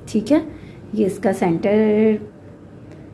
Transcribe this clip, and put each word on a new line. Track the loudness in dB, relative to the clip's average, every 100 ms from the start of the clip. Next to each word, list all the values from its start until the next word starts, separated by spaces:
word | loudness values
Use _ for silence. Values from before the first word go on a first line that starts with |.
| -4
ठीक | -2 2
है, | 0 0 -10 -18 -18 -6
ये | -2 0
इसका | 0 -2
center | 0 0 2 2 4 4 4 4 2 -4 -18 -20 -20 -20 -20 -20 -20 -20